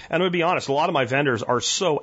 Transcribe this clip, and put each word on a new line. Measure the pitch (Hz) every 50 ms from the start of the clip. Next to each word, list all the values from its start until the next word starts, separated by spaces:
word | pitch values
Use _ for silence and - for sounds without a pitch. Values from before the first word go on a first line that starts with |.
| - -
And | -
I'm | 165
gonna | 180 185
be | 175 175 160
honest, | 175 185 135 - -
a |
lot | 135 143 160 185
of |
my | 175 143 131
vendors | 110 127 139 147 139 120 107
are | - - 123 120
so | - - - - 190 175 151 -